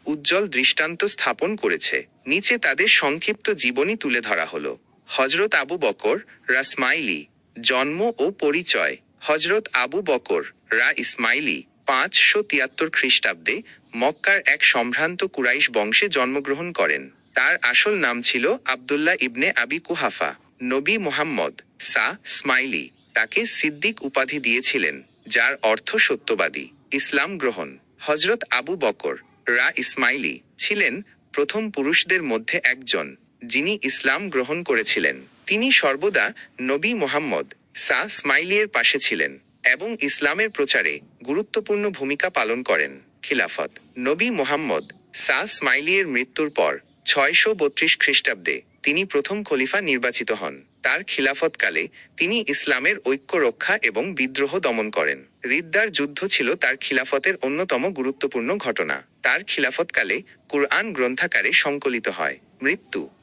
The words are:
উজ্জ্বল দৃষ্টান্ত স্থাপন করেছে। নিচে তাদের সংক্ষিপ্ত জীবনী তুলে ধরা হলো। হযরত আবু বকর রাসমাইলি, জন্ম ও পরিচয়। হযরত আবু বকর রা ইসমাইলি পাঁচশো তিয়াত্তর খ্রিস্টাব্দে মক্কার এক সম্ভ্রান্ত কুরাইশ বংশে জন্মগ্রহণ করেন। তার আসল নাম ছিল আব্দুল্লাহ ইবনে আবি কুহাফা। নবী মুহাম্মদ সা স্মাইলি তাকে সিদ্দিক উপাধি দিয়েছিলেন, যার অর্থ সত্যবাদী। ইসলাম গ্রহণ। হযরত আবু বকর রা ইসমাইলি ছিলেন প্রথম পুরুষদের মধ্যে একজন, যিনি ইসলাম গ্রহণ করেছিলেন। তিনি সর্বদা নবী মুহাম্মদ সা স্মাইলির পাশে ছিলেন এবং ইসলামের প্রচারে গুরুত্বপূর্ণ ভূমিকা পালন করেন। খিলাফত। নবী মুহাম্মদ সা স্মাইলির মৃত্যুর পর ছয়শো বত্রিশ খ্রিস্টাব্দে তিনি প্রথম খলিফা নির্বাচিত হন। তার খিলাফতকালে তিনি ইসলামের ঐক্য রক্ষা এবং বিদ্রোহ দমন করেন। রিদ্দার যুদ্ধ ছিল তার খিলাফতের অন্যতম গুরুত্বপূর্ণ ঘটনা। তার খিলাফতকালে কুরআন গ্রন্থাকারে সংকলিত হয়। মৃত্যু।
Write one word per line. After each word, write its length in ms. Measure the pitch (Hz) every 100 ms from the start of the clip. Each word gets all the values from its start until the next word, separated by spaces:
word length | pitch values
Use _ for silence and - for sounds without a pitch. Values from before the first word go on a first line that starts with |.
| -
উজ্জ্বল 420 | 151 143 180 202
দৃষ্টান্ত 580 | 139 131 - 156 170 202
স্থাপন 500 | - - 117 175 214
করেছে। 520 | - - - - - _ 131
নিচে 320 | 170 - 240
তাদের 300 | 143 135 214
সংক্ষিপ্ত 600 | - 147 156 - 214 -
জীবনী 460 | 185 131 123 165 220
তুলে 260 | 147 120
ধরা 240 | 107 92 78
হলো। 320 | 82 69 - _ _ -
হযরত 480 | - 135 165 208 160
আবু 220 | 135 175
বকর 420 | 123 98 - 202 - - -
রাসমাইলি, 800 | 127 135 - 127 160 127 76 - _ _ -
জন্ম 520 | 117 127 139 165 226 233
ও 140 | 170
পরিচয়। 680 | 202 147 160 175 110 76 - _ _
হযরত 480 | - 156 170 214 220
আবু 280 | 127 127 185
বকর 420 | 180 127 - 85 71 - -
রা 220 | 113 127 156
ইসমাইলি 680 | 127 - 117 131 143 82 - _ -
পাঁচশো 560 | 131 165 - - 208
তিয়াত্তর 480 | 208 143 131 - 160
খ্রিস্টাব্দে 720 | - 131 - 110 82 - 160 - - _ 113
মক্কার 460 | 131 156 - 190 -
এক 180 | 147
সম্ভ্রান্ত 600 | - 127 117 131 160 180
কুরাইশ 460 | 196 - 120 127 139
বংশে 380 | 113 104 - 208
জন্মগ্রহণ 600 | 143 127 143 139 139 175
করেন। 380 | 165 85 71 67 _ _
তার 240 | - 135 175
আসল 340 | 120 123 208 202
নাম 260 | 135 120
ছিল 360 | 120 127 139 - -
আব্দুল্লাহ 500 | 127 127 147 156 185
ইবনে 320 | 127 120 143 123
আবি 240 | 120 160
কুহাফা। 560 | - 170 120 - 76 69 _ -
নবী 340 | 127 135 143 220
মুহাম্মদ 640 | 165 143 160 123 80 - - -
সা 380 | - 120 113 196 -
স্মাইলি 640 | - 143 127 135 87 65 _ _
তাকে 320 | - 113 - 226
সিদ্দিক 600 | - 156 147 202 220 139
উপাধি 340 | 135 131 147
দিয়েছিলেন, 640 | 123 117 - 135 80 69 - _ -
যার 300 | 117 123 139
অর্থ 340 | 110 110 - 214
সত্যবাদী। 720 | - 131 - 107 82 71 - - -
ইসলাম 460 | 139 - 147 156 190
গ্রহণ। 400 | 127 92 73 65 _ _
হযরত 440 | - 151 180 233 -
আবু 260 | 120 139 180
বকর 400 | 113 - 73 - - _ -
রা 240 | 123 135 -
ইসমাইলি 600 | 123 139 123 135 80 64 _ -
ছিলেন 440 | - 202 160 143 208 _ _
প্রথম 380 | - 143 214 220
পুরুষদের 520 | 143 139 170 - 185
মধ্যে 360 | 147 110 113 -
একজন, 520 | 127 127 127 98 73 65 _ _
যিনি 360 | 120 127 170 208
ইসলাম 460 | 135 - - 147 202
গ্রহণ 340 | 131 123 170
করেছিলেন। 600 | 175 120 107 - 78 - - _ -
তিনি 260 | 202 262
সর্বদা 640 | - - 139 196 170 104 - - -
নবী 320 | 127 143 208
মুহাম্মদ 600 | 233 139 147 151 80 - - _ -
সা 340 | - 131 -
স্মাইলির 580 | - 147 139 175 208 214
পাশে 320 | 120 117 139
ছিলেন 400 | - 92 73 - _ _ 123
এবং 320 | 127 220 233
ইসলামের 480 | 143 - 147 175 220
প্রচারে 500 | - 139 120 85 71 - _
গুরুত্বপূর্ণ 640 | 123 160 214 220 208 208 208
ভূমিকা 400 | 170 139 147 185
পালন 340 | 139 110 120
করেন। 360 | 127 87 71 69 - _
খিলাফত। 480 | - 135 87 - 69 - - -
নবী 300 | 127 160 233
মুহাম্মদ 640 | 214 131 147 147 80 - - _
সা 340 | - - 139 208
স্মাইলির 600 | - 139 131 156 190 180
মৃত্যুর 420 | 123 131 - 151
পর 300 | - 78 67 _ _ -
ছয়শো 480 | 143 139 175 214
বত্রিশ 460 | 208 143 - 160 -
খ্রিস্টাব্দে 600 | - 139 - 104 87 - - _
তিনি 220 | 139 160 196
প্রথম 380 | 143 143 202
খলিফা 380 | 208 139 131 196
নির্বাচিত 500 | 180 131 123 - 120
হন। 320 | 107 80 69 - _
তার 220 | 131 151
খিলাফতকালে 840 | 196 - 139 139 165 - 98 82 87 - - -
তিনি 280 | 170 233 214
ইসলামের 500 | 139 147 127 151 208 127
ঐক্য 320 | 139 - 180
রক্ষা 420 | 131 - - 214
এবং 320 | 123 202 190
বিদ্রোহ 460 | 165 131 135 143 180
দমন 300 | 151 113 107
করেন। 340 | 101 76 67 - _ 123
রিদ্দার 460 | 147 165 196 220
যুদ্ধ 360 | 160 147 143 196
ছিল 280 | - 117 113
তার 220 | 127 131
খিলাফতের 580 | - 135 - - 190 185
অন্যতম 540 | 131 147 190 123 175
গুরুত্বপূর্ণ 680 | 175 131 135 139 123 117 196
ঘটনা। 460 | 120 107 78 69 - _
তার 220 | 123 147
খিলাফতকালে 800 | 202 - 135 151 170 - 98 90 - - -
কুরআন 440 | 143 143 170 220
গ্রন্থাকারে 580 | 143 123 131 175 113 104
সংকলিত 540 | - 147 143 139 120 -
হয়। 300 | 85 76 65 _ -
মৃত্যু। 480 | 135 190 - 98 - _